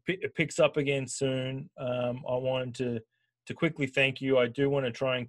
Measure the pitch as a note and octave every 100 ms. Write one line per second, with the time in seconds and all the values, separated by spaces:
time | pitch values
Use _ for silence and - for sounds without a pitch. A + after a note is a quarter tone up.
0 | - F#3 C#3+ - D#3 - D3 D#3 C#3 C#3
1 | C3 - C3+ C3 C3 C3+ D3 - B2+ B2
2 | B2 B2 C3+ B2+ C3 C3 B2+ A#2 B2 A#2
3 | - _ _ _ - - E3+ D#3+ C3+ -
4 | C3+ B2 C3 C3 A#2+ A#2 C#3 C#3+ B2+ A#2
5 | C3 B2+